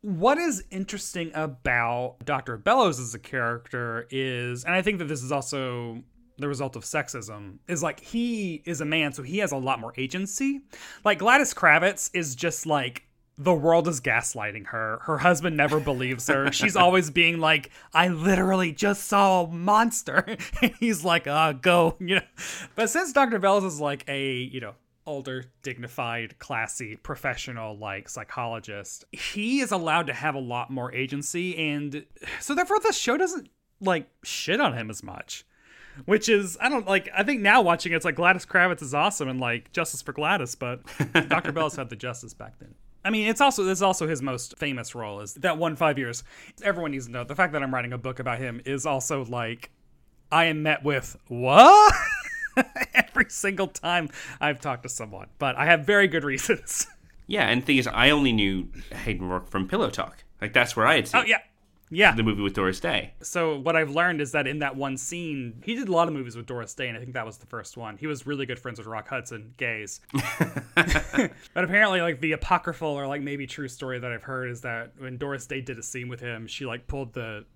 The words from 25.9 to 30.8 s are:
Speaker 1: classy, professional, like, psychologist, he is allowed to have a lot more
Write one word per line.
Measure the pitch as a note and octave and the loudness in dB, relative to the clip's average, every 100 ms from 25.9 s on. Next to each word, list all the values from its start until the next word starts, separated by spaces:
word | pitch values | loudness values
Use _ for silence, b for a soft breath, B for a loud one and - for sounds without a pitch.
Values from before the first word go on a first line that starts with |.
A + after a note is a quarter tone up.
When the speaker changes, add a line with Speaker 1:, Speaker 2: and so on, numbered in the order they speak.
| - A#2+ A#2 A2+ - | -8 -6 -6 -8 -14
Speaker 1:
classy, | - A#2+ A2+ - A#2 G#2+ | -8 -6 -6 -8 -12 -14
professional, | - D3 C#3 A#2+ - A#2+ A2 G#2 | -12 -8 -6 -6 -10 -10 -10 -10
like, | G#2 G2 A2+ | -10 -10 -10
psychologist, | - G#2+ - A#2 A2+ G#2+ G2+ F#2+ - - | -14 -12 -8 -8 -8 -10 -14 -14 -18 -18
he | - - G#3 G#3+ C4+ | -10 -8 -6 -2 -2
is | B3+ | 0
allowed | G3 D#3+ D#3+ D#3 | -2 0 0 0
to | |
have | B2 D3+ C#3 | -4 -4 -4
a | |
lot | B2+ A#2+ B2 | -6 -6 -6
more | C3+ | -6